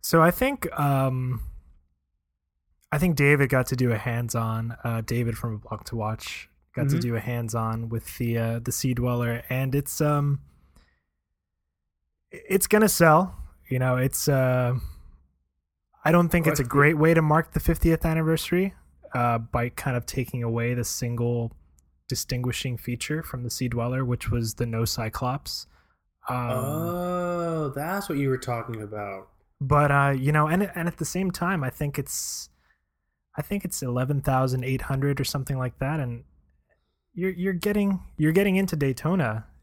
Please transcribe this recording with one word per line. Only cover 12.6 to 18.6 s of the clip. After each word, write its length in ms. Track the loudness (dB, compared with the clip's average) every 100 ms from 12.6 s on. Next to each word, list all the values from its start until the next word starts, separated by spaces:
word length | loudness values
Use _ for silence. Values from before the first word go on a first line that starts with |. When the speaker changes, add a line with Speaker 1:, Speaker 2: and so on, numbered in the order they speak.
| 4
Speaker 1:
gonna 220 | 4 4
sell. 480 | 6 6 6 4 -6 -16 -16 -6
You 100 | 0
know, 180 | 2 2
it's, 320 | 0 0 2
uh, 460 | 2 4 2 0 -2 -4 -12 -20 -20 _ _ _ _ _ _ _ _
I 60 | 4
don't 200 | 4 4
think 160 | 2 2
it's 120 | 0
a 20 |
Speaker 2:
Question. 60 | 0
Speaker 1:
great 300 | 4 4 6
way 140 | 4
to 80 | 4
mark 320 | 4 2 2
the 80 | -2
fiftieth 460 | 0 2 4 4 2
anniversary, 680 | 2 2 0 2 0